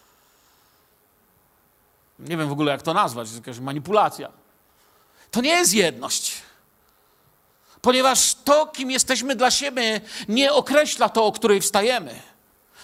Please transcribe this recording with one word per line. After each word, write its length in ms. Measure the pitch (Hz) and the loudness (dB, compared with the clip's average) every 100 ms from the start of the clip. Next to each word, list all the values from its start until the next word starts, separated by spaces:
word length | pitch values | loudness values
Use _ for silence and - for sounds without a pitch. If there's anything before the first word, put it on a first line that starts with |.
| _ _ _ _ _ _ _ _ _ _ _ _ _ _ _ _ _ _ _ _ _ _ | _ _ _ _ _ _ _ _ _ _ _ _ _ _ _ _ _ _ _ _ _ _
Nie 180 | 135 165 | -8 -6
wiem 120 | 147 | -4
w 20 | |
ogóle, 200 | 143 147 | -2 -2
jak 100 | 135 | -2
to 120 | 165 | -2
nazwać, 340 | 175 180 120 113 | 0 0 -4 -12
to 60 | |
jest 140 | 117 131 | -14 -16
jakaś 120 | 117 | -12
manipulacja. 720 | 135 143 131 208 160 - 131 - _ _ _ _ _ _ _ _ _ | -10 -8 0 2 2 -2 -14 -16 _ _ _ _ _ _ _ _ _
To 100 | 226 | -2
nie 80 | 269 | 2
jest 240 | 349 349 | 2 4
jedność. 600 | 208 170 120 135 - - - - _ _ _ _ _ _ _ _ _ _ _ _ _ | 2 0 -2 -6 -6 -6 -10 -16 _ _ _ _ _ _ _ _ _ _ _ _ _
Ponieważ 540 | 247 254 262 - - - | 2 4 4 2 0 0
to, 320 | 269 294 302 | 2 2 2
kim 240 | - 262 | -4 -4
jesteśmy 440 | 262 - 247 262 233 | -2 0 -2 -2 0
dla 160 | 247 | 2
siebie, 500 | - 277 254 226 220 220 - - | 2 -2 -2 -2 -2 -6 -12 -4
nie 260 | 226 277 | 0 2
określa 560 | 285 - 285 302 - 226 | 2 2 2 2 2 0
to, 160 | 233 214 | 2 2
o 60 | |
której 300 | 214 226 196 | 2 2 2
wstajemy. 600 | - 208 226 247 143 - - _ _ _ _ - | 2 0 2 0 -4 -14 -20 _ _ _ _ -20